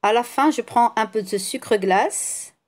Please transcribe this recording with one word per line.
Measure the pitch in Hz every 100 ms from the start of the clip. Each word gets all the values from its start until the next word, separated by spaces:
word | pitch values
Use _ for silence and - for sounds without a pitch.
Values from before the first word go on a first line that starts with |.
À | 202
la | 226
fin, | 233 - 294
je | 285
prends | 226 - 233 -
un | 220
peu | 220
de | 190 202
sucre | 190 262 - 214
glace | 190 190 294 - - - - _